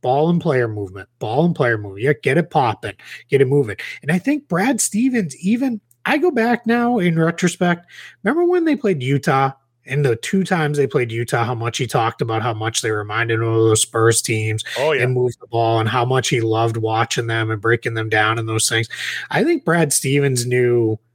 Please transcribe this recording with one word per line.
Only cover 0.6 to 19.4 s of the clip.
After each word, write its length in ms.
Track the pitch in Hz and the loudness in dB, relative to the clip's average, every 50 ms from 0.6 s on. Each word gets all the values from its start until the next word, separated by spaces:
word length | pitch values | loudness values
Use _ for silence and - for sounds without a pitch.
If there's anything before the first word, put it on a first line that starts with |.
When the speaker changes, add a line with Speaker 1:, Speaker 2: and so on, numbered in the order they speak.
| 123 113 | 0 0
Speaker 1:
movement, 400 | 110 104 101 92 92 98 95 _ _ _ | -2 -6 -8 -8 -10 -16 -16 _ _ _
ball 260 | - 110 113 139 165 | -8 -2 2 2 2
and 100 | 175 165 | 2 2
player 220 | - 143 120 117 | 2 2 2 2
movement. 260 | 107 104 101 95 101 113 | -2 -4 -10 -10 -4 0
Yeah, 100 | 143 147 - - | 0 0 0 0
get 140 | 143 135 | 0 2
it 120 | 165 170 - | 2 0 2
popping, 420 | - 156 131 117 101 - - 107 - _ - - - - - _ | 0 2 2 2 0 -4 -8 -12 -12 _ -18 -20 -20 -20 -8 _
get 120 | - 135 | 2 2
it 60 | 135 127 | 4 4
moving. 260 | 139 143 135 107 - - - - - - | 4 0 0 0 -4 -10 -12 -14 -14 -12
And 100 | - 135 | -4 -2
I 80 | 165 185 | -2 0
think 280 | - 269 294 294 285 | 0 0 -2 -2 -2
Brad 320 | _ 180 165 196 254 285 220 | _ -2 0 0 0 0 0
Stevens, 560 | - - - 202 247 269 247 233 196 147 - - | -2 -2 0 0 0 2 0 0 -2 -4 -8 -6
even, 420 | - 185 226 233 277 269 240 208 _ _ _ _ _ | -2 -2 0 0 0 -2 -4 -6 _ _ _ _ _
I 120 | - 254 | 0 0
go 140 | 302 285 359 | 2 2 2
back 340 | 302 233 220 233 240 - - | 2 2 2 2 0 0 0
now 320 | 220 233 240 240 240 247 226 | 0 0 2 2 0 0 2
in 200 | 175 180 165 165 | 2 2 2 2
retrospect, 680 | 165 165 170 - - 175 - - 185 175 170 170 - _ - - - - - _ - | 2 0 0 0 0 -2 0 2 0 0 0 -2 -4 _ -20 -20 -20 -20 -20 _ -2
remember 220 | 196 285 330 349 | 0 2 2 2
when 180 | 349 359 359 330 | 2 2 2 2
they 100 | 320 294 | 2 0
played 280 | - - 208 190 143 123 | 0 0 0 0 0 0
Utah? 480 | 131 143 139 - - 139 135 139 135 135 _ _ _ _ _ _ | 0 0 0 2 2 2 2 2 0 -2 _ _ _ _ _ _
And 200 | - 135 147 147 | -6 -2 0 2
the 100 | 131 113 | 2 0
two 280 | 113 - - - 190 185 | 0 -2 -2 0 0 0
times 340 | 175 190 170 156 147 147 | 0 0 0 0 0 0
they 80 | 143 139 | 0 0
played 240 | 127 - 143 123 117 | 0 0 -2 -2 -2
Utah, 320 | 113 117 120 - - 120 117 | -4 -6 -4 -2 -2 -2 0
how 120 | 113 123 | -2 -4
much 240 | 113 117 117 - - | -4 -4 -6 -4 -4
he 80 | 131 | -6
talked 340 | 113 - 131 113 113 - - | -2 0 0 0 0 -2 -4
about 220 | 143 113 110 110 110 | -4 -2 -2 -2 -2
how 100 | 123 110 | -2 -4
much 280 | 107 110 113 113 - | -2 -4 -4 -4 -2
they 100 | - 113 | -2 -2
reminded 480 | 110 107 104 104 107 113 117 117 113 113 | -2 -2 -4 -4 -4 -4 -2 0 0 0
him 80 | 113 | 0
of 160 | 113 113 113 113 | 0 2 4 4
those 180 | 113 110 107 | 4 4 2
Spurs 400 | - - - 113 110 117 113 - | 0 -2 0 2 4 4 4 2
teams 420 | - - 113 110 110 110 110 110 - - - | 0 -2 -2 -2 -2 -2 -4 -4 -6 -6 -4
Speaker 2:
Oh, 140 | 117 135 156 | -2 0 0
yeah. 100 | 156 131 123 | 2 2 0
Speaker 1:
and 100 | 127 127 | 0 2
moved 260 | 127 123 123 120 _ | 0 0 0 -2 _
the 60 | - | -16
ball 320 | - 117 117 117 113 113 113 | -6 -2 0 2 2 2 2
and 100 | 113 110 | 0 0
how 160 | 120 127 120 | 0 0 0
much 240 | 127 131 131 120 - | 2 0 0 0 0
he 100 | 143 123 | -2 0
loved 360 | 113 110 110 113 113 113 110 | 0 0 0 0 0 0 -2
watching 480 | 113 107 110 110 113 117 - - 131 117 | -2 -2 -2 0 0 0 0 -2 -4 -4
them 220 | 113 113 113 110 110 | -4 -4 -4 -2 -2
and 100 | 110 107 | -4 -2
breaking 360 | 104 113 117 117 - 127 117 | 0 0 0 0 -2 -6 -6
them 120 | 113 110 | -4 -4
down 300 | 110 110 107 107 107 113 | -2 0 2 2 2 0
and 100 | 117 113 | -2 -2
those 220 | 110 110 110 - - | -4 -2 -2 -2 0
things. 180 | 117 113 113 - - - - - - - - - | 0 -2 -2 -4 -8 -10 -10 -8 -8 -10 -10 -4
I 120 | - 147 | -2 0